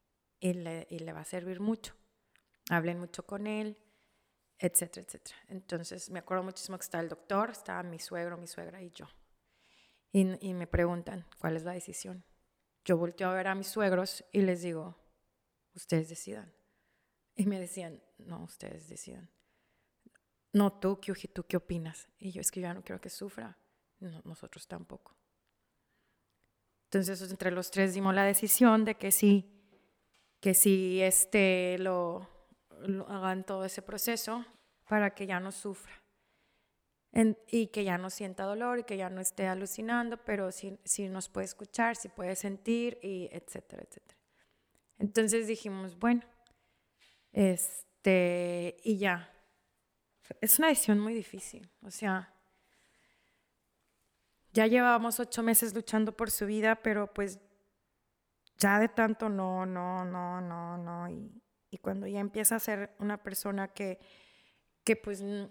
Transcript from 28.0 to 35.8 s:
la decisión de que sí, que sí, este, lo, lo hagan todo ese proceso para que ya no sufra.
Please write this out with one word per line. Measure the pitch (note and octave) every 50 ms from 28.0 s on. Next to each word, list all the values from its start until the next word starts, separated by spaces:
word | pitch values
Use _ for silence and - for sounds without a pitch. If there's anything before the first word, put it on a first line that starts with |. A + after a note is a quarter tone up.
| G3 F#3+ F#3
la | G3 G3
decisión | G3 G3+ - A3 G3+ - - B3 A#3 A3 A3 G#3+
de | A3 G#3+
que | - - G3
sí, | - - G#3+ G3+ G3+ G3 F#3+ - - - _ _ _ _ _ _ _ _ _ _ _ _ _ _ _ _
que | - G3 F#3
sí, | - - G3+ F#3+ F#3+ F#3+ F#3 F#3 F#3+
este, | F#3+ F#3+ F#3 - - - - G#3 G3 F#3+ F#3 F3+ F3+ F3+ F3+ F#3
lo, | F#3 F#3+ F3+ F3+ F3 E3+ F3 F#3 F#3 - - - _ _ _ _ _ _ - -
lo | F3 F#3+ G3 F#3+ - -
hagan | G3+ F#3+ F#3 F#3 F#3 F#3+ F#3
todo | - G3 F#3+ F#3+
ese | F#3 - G3+
proceso | F#3+ - G#3+ G3+ - A#3+ A#3 A3+ - A3 A3+ A#3+ A#3+ - - _ _ _ _ _ _ -
para | G#3+ G#3+ G#3 G3 G3+
que | - G3+
ya | F#3+ F#3 F3+
no | F#3 F#3+
sufra. | F#3+ - - G#3 F#3 -